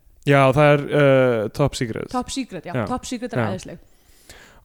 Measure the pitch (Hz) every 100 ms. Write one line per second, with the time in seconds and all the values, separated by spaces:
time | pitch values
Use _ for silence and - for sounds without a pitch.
0 | _ _ - 139 135 131 147 147 143 147
1 | 143 135 127 117 107 - 139 - 120 -
2 | - 254 247 - 233 180 170 131 107 254
3 | - 240 240 - 220 190 - 165 _ _
4 | _ _ _ - - _